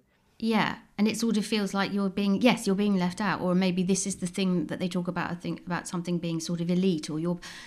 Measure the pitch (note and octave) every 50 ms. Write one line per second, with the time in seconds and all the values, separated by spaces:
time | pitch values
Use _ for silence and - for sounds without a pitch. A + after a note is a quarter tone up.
0 | _ _ _ _ _ _ _ - A3+ A3+ A3 A3 A3 - - - - _ - -
1 | G#3 A3 A3+ A3 A#3 A#3 G#3+ A3 - - A3+ G#3 G3+ F#3 - G3 F#3+ - G3 G3+
2 | G3 F#3+ F#3 G3+ G3+ G3+ G3 F#3+ A3+ B3 G3 - - G3 F#3+ G3 G#3 G#3 G3 F#3
3 | F3+ F3+ F3+ - G#3+ F#3+ D#3 - - F3+ F3+ F3+ F#3+ F#3 F3 F#3 F3+ F3+ F#3+ F#3
4 | - G3 F#3 - F#3 F3 - G3+ F#3+ F#3 F3+ F3 D#3 - E3 - F#3 F3 F3+ F3+
5 | F3 F3+ F3 F3 D#3 - F3 E3+ - E3+ E3 - - F3+ E3+ D#3 - - - F3
6 | E3+ F#3 F3 E3 F3 E3+ E3 D#3+ D#3+ - F3 E3 E3+ E3+ F3+ F3+ F#3 G3 F3 D3+
7 | - - D3+ D#3 E3 F3 F3 F3 - - - - -